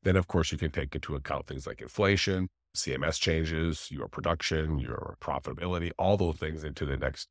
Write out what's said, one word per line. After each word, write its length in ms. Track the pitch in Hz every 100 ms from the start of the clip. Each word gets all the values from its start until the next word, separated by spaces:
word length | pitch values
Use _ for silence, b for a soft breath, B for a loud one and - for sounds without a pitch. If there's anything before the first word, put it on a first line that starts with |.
Then, 120 | 98 92
of 120 | 90
course, 240 | 87 80
you 60 | 76
can 140 | 82
take 240 | - 69 69
into 200 | - 71
account 320 | 69 71 71
things 200 | 67 -
like 140 | 64
inflation, 640 | - - 98 98 - 92 92 _ _
C 200 | - -
M 100 | 67
S 160 | 76 -
changes, 720 | - 80 80 80 82 78 -
your 160 | 69 58
production, 720 | - 82 82 - 80 78 76
your 380 | 62 - - -
profitability, 720 | - 71 - 78 87 90 85 -
all 180 | 92 101
those 220 | 90 78
things 260 | 78 80
into 220 | 76 69 76
the 100 | 69
next 320 | 69 69 -